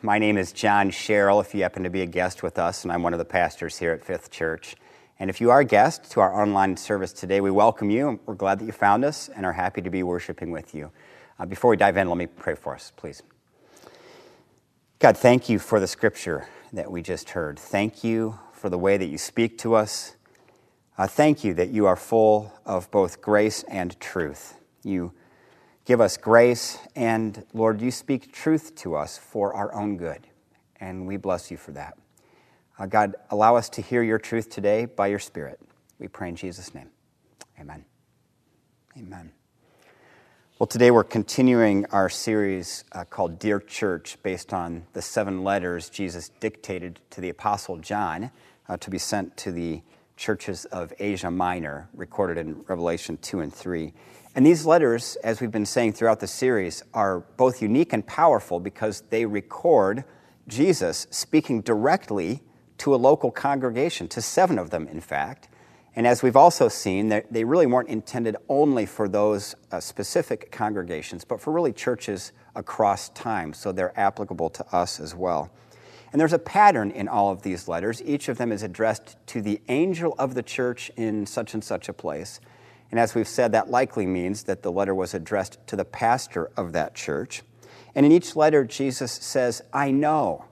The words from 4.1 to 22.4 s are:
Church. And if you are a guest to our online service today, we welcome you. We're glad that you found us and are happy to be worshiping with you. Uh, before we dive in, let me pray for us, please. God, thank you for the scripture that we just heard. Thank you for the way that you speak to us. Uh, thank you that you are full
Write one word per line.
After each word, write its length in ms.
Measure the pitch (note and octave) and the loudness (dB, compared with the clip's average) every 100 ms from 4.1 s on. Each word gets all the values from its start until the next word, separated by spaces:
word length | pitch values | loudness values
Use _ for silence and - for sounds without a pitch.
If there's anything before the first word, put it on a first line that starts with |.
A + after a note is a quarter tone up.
| F2 - | -10 -10
Church. 460 | - E2 D#2+ - - _ - _ _ | -6 -4 -4 -12 -20 _ -20 _ _
And 100 | F#2+ | -8
if 100 | - | 0
you 120 | A#2 | 6
are 100 | C3 | 6
a 20 | |
guest 480 | C3+ G#2 C3+ - - | 8 6 6 2 -6
to 80 | - | 2
our 220 | G2 G2 | 2 2
online 340 | G#2 G2 G2 F2+ | 2 2 2 0
service 380 | - G#2 F#2 | -4 -4 -4
today, 260 | - F#2 G2 | -8 -2 0
we 100 | G2 | 2
welcome 400 | G2 A2 - G#2 | 4 4 4 -2
you. 300 | A2 C#3+ A2 - | 0 0 -4 -10
We're 80 | |
glad 260 | G2 G2 G2 | -4 -2 -2
that 60 | A2 | -4
you 80 | |
found 320 | - G2+ G#2+ C#3 | 0 2 4 2
us 240 | D3+ - | -4 -14
and 160 | - F#2+ | -6 -6
are 80 | |
happy 280 | F#2+ F#2 G#2 | -2 -4 -4
to 80 | F2+ | -6
be 140 | F#2 | -4
worshiping 480 | F2+ F2 - E2+ E2+ | -2 -4 -6 -10 -8
with 240 | E2 D#2 D2+ | -10 -10 -14
you. 160 | D2+ _ - - - - | -14 _ -20 -20 -20 -14
Uh, 60 | F2+ | -10
before 240 | G2 B2 | 2 4
we 80 | G#2 | 6
dive 180 | G2+ F#2+ | 4 4
in, 140 | F#2 | 0
let 80 | F2 | -2
me 100 | E2+ | -4
pray 280 | - - D#2 | -8 -8 -8
for 200 | - C#2+ | -10 -12
us, 160 | - - | -16 -16
please. 260 | E2 C#2+ _ _ _ _ _ - - - - - - _ _ _ _ _ _ _ | -16 -16 _ _ _ _ _ -20 -20 -20 -20 -20 -20 _ _ _ _ _ _ _
God, 160 | C3 G#2 | 6 8
thank 320 | B2 B2 - | 6 6 4
you 100 | G#2+ | -2
for 220 | - G#2+ | 2 0
the 80 | F#2+ | 0
scripture 600 | - A2+ - F#2 D2+ - - - | 0 -2 0 -6 -6 -8 -20 -12
that 180 | G#2 D2 | -10 -8
we 100 | F2 | -8
just 280 | E2 E2+ - | -8 -10 -6
heard. 280 | F2+ D#2 D2 | -6 -6 -8
Thank 460 | - G2 G#2+ - | -6 -2 -2 -4
you 340 | A2+ A2+ A2 G#2+ - | -2 -2 -2 -6 -20
for 160 | - G2+ | -10 -6
the 100 | F2+ | 0
way 200 | F#2+ G2 | 2 2
that 80 | F2+ | 0
you 120 | D2 | -6
speak 400 | - - A2+ - | -6 0 -2 -2
to 160 | A2+ A2+ | 2 2
us. 420 | G#2+ - - _ _ _ _ _ _ _ _ - | 2 -6 -12 _ _ _ _ _ _ _ _ -6
Uh, 100 | G2 | -4
thank 380 | - D3+ D3 G#2 | 4 4 4 0
you 80 | |
that 160 | E2+ F#2 | 0 0
you 160 | A2 G2+ | 4 4
are 100 | F2+ | 2
full 560 | - A2+ A2 G#2+ | 2 4 4 4